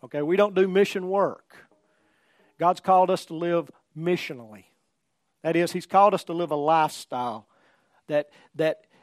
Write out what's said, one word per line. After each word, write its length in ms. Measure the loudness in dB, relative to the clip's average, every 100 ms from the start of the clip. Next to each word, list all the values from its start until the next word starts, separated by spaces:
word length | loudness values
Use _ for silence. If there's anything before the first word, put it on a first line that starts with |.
Okay, 160 | -10 -6
we 160 | -2 2
don't 180 | 2
do 140 | 2 2
mission 400 | 2 0 0 -4
work. 480 | -2 -2 -4 _ -20 _ _ _ _ _ _ _ _ _ _
God's 220 | 0 0
called 300 | 2 4 4
us 140 | 0
to 100 | -4
live 360 | -6 -2 -2 -4 -14 _ -8
missionally. 680 | -4 -4 -4 -14 -18 -20 _ _ _ _ _ _ _ _
That 140 | -2 0
is, 160 | 0
he's 140 | -4 0
called 260 | 4 4
us 120 | 4
to 100 | -6
live 160 | -6 -4
a 60 | -4
lifestyle 920 | 0 2 0 -4 -12 -8 -8 -8 -16 _ _ _ _ _ _
that, 200 | -4 -4 _ _ -4
that 280 | -4 -4 _ _